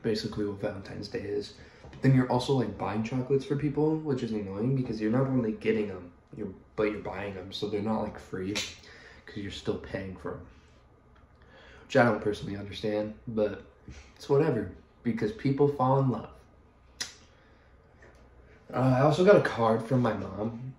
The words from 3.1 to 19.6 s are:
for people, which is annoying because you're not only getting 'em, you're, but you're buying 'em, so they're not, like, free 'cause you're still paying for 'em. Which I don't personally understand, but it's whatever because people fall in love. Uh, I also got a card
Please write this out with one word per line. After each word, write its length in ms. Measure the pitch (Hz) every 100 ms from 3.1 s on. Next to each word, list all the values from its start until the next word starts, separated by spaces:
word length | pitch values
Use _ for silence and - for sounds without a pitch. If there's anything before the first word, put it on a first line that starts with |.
| 131 127 135
for 100 | -
people, 420 | 143 147 143 156 156
which 260 | 151 120
is 80 | 113
annoying 420 | 107 98 98 123
because 260 | 135 113 107
you're 120 | 107
not 160 | 123 131
only 240 | 127 110
getting 360 | 104 110 110 101
'em, 220 | 92 90 - _ 113
you're, 160 | 101 92 -
but 100 | - 107
you're 100 | 104
buying 360 | 92 92 101 92
'em, 160 | 95
so 160 | - 101
they're 120 | 104
not, 220 | 107 110
like, 160 | 107 -
free 360 | - - 92
'cause 840 | 104 - - - - - - - 104
you're 160 | 98
still 260 | - - 95
paying 380 | - 95 95 92
for 160 | 92
'em. 140 | - - - - - _ - _ - - - - - - - -
Which 100 | 135
I 80 |
don't 160 | 117 107
personally 360 | 104 101 - 101
understand, 580 | 98 95 107 104 107 - -
but 340 | 110 104 95 - - - - - -
it's 120 | -
whatever 440 | 139 156 120 92 - - _
because 260 | 120 110 107
people 380 | - 135 135 143
fall 320 | - 131 139
in 100 | 135
love. 200 | 107 - - - - - _ - - - - - _ _ _ _ _ _ _ - - - - - - -
Uh, 40 | - 131 131
I 40 |
also 220 | 147 -
got 120 | 185 180
a 60 |
card 400 | - -